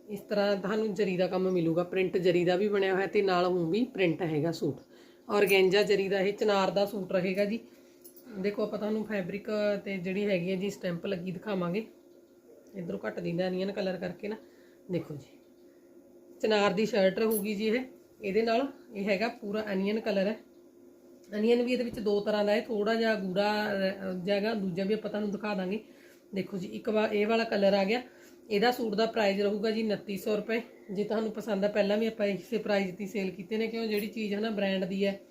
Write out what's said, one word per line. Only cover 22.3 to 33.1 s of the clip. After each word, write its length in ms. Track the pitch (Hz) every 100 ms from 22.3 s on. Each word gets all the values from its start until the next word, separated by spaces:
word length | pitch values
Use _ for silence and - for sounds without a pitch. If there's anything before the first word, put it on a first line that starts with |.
| 208 208
ਦਾ 60 |
ਹੈ, 100 | 214
ਥੋੜ੍ਹਾ 340 | - 208 208 226
ਜਿਹਾ 200 | 226 208
ਗੂੜਾ 580 | 190 185 208 208 214
ਰ-, 400 | 196 190 196 190
ਜਿਹਾ 220 | 185 180 202
ਹੈਗਾ, 180 | 214
ਦੂਜਾ 300 | 226 190 170
ਵੀ 100 | 190
ਆਪਾਂ 160 | 214 208
ਤੁਹਾਨੂੰ 220 | 208 208
ਦਿਖਾ 220 | 196 214
ਦਾਂਗੇ। 300 | 196 185 214 - - - - - 190
ਦੇਖੋ 220 | 185 196
ਜੀ 100 | 208
ਇੱਕ 220 | 214 -
ਵਾ-, 200 | 214 220
ਇਹ 140 | 208 208
ਵਾਲਾ 160 | 226
ਕਲਰ 300 | 226 220 196
ਆ 100 | 196
ਗਿਆ। 180 | 190 247 247 - - - -
ਇਹਦਾ 220 | 208 233
ਸੂਟ 240 | 247 226 202
ਦਾ 100 | 220
ਪ੍ਰਾਈਸ 360 | 233 202 196
ਰਹੂਗਾ 300 | 202 208 220
ਜੀ 120 | 214
ਉਨੱਤੀ 340 | 220 196 - 190
ਸੌ 180 | 220 202
ਰੁਪਏ। 260 | 196 226 - - -
ਜੇ 120 | 196
ਤੁਹਾਨੂੰ 280 | 208 220 220
ਪਸੰਦ 340 | 220 233 196 202
ਆ, 20 |
ਪਹਿਲਾਂ 300 | 208 196 208
ਵੀ 100 | 226
ਆਪਾਂ 180 | 220 202
ਇਸੇ 320 | 180 - 214
ਪ੍ਰਾਈਸ 340 | 208 202 190
ਦੀ 140 | 175
ਸੇਲ 260 | 190